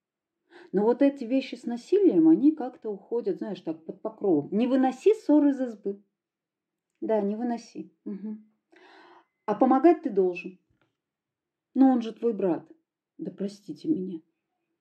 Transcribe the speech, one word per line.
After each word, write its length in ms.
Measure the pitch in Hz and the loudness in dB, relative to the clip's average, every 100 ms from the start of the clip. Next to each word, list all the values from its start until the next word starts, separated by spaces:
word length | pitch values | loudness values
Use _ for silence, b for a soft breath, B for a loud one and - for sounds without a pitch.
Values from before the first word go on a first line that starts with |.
| _ _ _ _ _ B B | _ _ _ _ _ B B
Но 120 | 190 | -2
вот 180 | 214 247 | 0 2
эти 220 | 277 277 | 2 0
вещи 320 | 226 269 262 240 | -4 -4 -4 -10
с 80 | |
насилием, 640 | 233 240 - 403 359 180 160 | -10 -10 -2 2 4 6 6
они 240 | 170 285 | 6 4
как-то 380 | 320 247 - 220 | 2 -4 -10 -10
уходят, 480 | 196 - - 196 175 | -10 -8 -6 -4 -6
знаешь, 240 | 220 180 | -8 -10
так, 220 | 170 156 - | -10 -10 -12
под 160 | 190 | -12
покровом. 480 | 220 - 202 151 147 | -12 -4 0 0 0
Не 160 | 196 247 | -2 0
выноси 460 | 262 262 247 381 | 0 0 0 0
ссор 340 | 440 - 294 285 | 0 2 2 2
из 120 | 254 | 0
избы. 420 | 254 214 202 202 _ _ _ _ _ _ _ _ _ - | -6 -8 -10 -12 _ _ _ _ _ _ _ _ _ -12
Да, 200 | 208 220 | -4 -2
не 140 | 202 214 | -2 -4
выноси. 560 | 240 233 - - - _ 208 | -6 -8 -12 -18 -18 _ -14
Мгм. 400 | 196 214 214 _ _ _ b b b b b b _ - | -12 -12 -14 _ _ _ b b b b b b _ -6
А 100 | 208 | 0
помогать 480 | 254 262 339 339 | 2 6 6 4
ты 60 | 262 | 0
должен. 500 | 196 185 175 185 - _ _ _ _ _ _ _ _ _ _ _ | 0 0 -2 -12 -18 _ _ _ _ _ _ _ _ _ _ _
Но 160 | 254 262 | 2 4
он 100 | 247 | 2
же 120 | 220 | -4
твой 200 | - 233 | -4 -4
брат. 360 | 196 190 151 - _ _ _ _ - | -2 -2 -4 -8 _ _ _ _ -14
Да 140 | 202 | -12
простите 560 | - 196 - - - 165 | -8 -10 -10 -18 -10 -4
меня. 340 | 190 185 - _ _ _ _ _ _ | -4 -6 -12 _ _ _ _ _ _